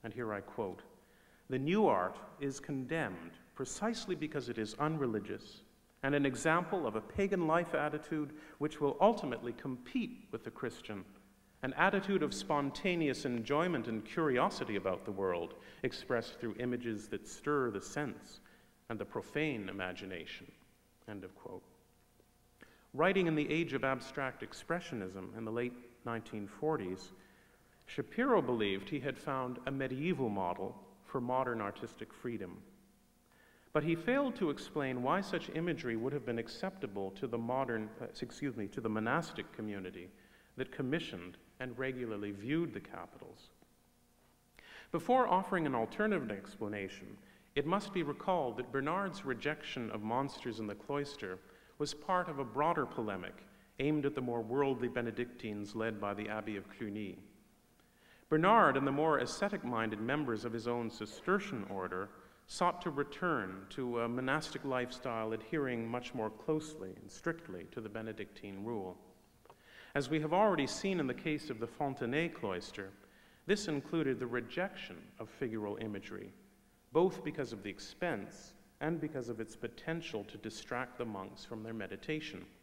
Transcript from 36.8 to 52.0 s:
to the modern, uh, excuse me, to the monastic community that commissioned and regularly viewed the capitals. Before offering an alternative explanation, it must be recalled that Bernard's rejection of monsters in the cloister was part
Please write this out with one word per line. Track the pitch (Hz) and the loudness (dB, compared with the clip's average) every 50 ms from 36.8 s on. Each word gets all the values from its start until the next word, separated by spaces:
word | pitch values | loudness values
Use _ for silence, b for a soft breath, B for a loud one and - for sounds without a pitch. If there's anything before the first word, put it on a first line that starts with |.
| - 113 98 101 98 95 | -8 -6 -2 -2 -2 -2
to | 98 - - | -2 -4 -4
the | 120 117 117 | -2 -2 -2
modern, | 117 117 127 131 135 123 117 110 107 107 - - | 0 0 0 0 2 2 0 -2 -2 -4 -8 -8
uh, | 127 - - - | -10 -10 -6 -8
excuse | 127 120 - - - 139 117 | -8 -8 -6 -4 -4 -4 -2
me, | 110 104 95 | -2 -6 -4
to | - - | -4 -2
the | 107 113 | 0 0
monastic | 107 110 110 117 131 165 160 - - - 101 - | 2 2 2 4 2 2 2 -2 -6 -8 -8 -8
community | - - 107 107 101 98 92 90 95 92 87 85 B B B B B B B B B | -8 -8 -6 -4 -4 -4 -6 -8 -8 -10 -14 -14 B B B B B B B B B
that | - 131 127 | -8 -8 -6
commissioned | - - 135 127 147 170 - - - 87 87 90 87 - - - - _ | -4 -4 0 0 0 0 -2 -4 -8 -8 -8 -10 -12 -16 -20 -20 -10 _
and | 127 127 117 120 | -8 -8 -4 -4
regularly | 131 131 131 127 123 113 107 104 104 104 | -4 -2 -2 -2 -4 -4 -4 -4 -4 -4
viewed | 101 98 101 123 147 165 170 147 104 | -4 -4 -2 0 2 2 2 0 -2
the | 101 | -8
capitals. | - - - 90 87 - - - - - - - - - - _ - _ _ _ _ _ _ _ _ _ _ _ _ _ _ _ _ _ _ B B B B B B B | -8 -8 -10 -12 -12 -12 -14 -18 -16 -16 -18 -18 -20 -20 -20 _ -20 _ _ _ _ _ _ _ _ _ _ _ _ _ _ _ _ _ _ B B B B B B B
Before | - 165 - - 247 262 247 | -2 -2 4 6 6 8 8
offering | - 180 185 190 196 196 180 160 | 8 6 4 4 2 2 2 2
an | 147 131 | 2 2
alternative | 117 113 214 - - 208 220 202 175 - - | 2 2 0 2 2 4 4 4 2 2 0
explanation, | 104 95 - - - - 113 104 104 101 98 95 - - - 101 - - B B B B B B B | -4 -4 -6 -12 -8 -4 -4 -2 -2 -2 -4 -6 -6 -10 -14 -14 -16 -16 B B B B B B B
it | 143 139 | 0 2
must | 151 185 208 208 208 196 | 4 2 2 0 0 0
be | 185 | 0
recalled | 160 143 143 - - - 185 175 143 123 110 107 | 0 0 -2 -2 2 2 4 4 4 2 0 -2
that | 123 123 | -4 0
Bernard's | 131 139 135 147 165 196 202 190 156 - - | 0 0 2 2 0 0 0 -2 -4 -4 -2
rejection | 135 127 117 - 143 156 - - - - 135 117 107 | -2 -2 0 0 -2 -2 -2 -6 -8 -4 -4 -4 -4
of | 104 110 | -4 -2
monsters | 104 107 117 127 139 139 - - - 127 107 110 | 0 2 2 2 2 0 -4 -6 -6 -6 -4 -2
in | 110 | -4
the | 101 101 | -4 -4
cloister | 104 - - 143 143 143 143 - - 110 92 92 92 B B B B B B B B | -6 -4 -4 -2 -2 -2 -4 -6 -8 -6 -6 -6 -8 B B B B B B B B
was | 147 147 - | -4 -4 -4
part | - | -6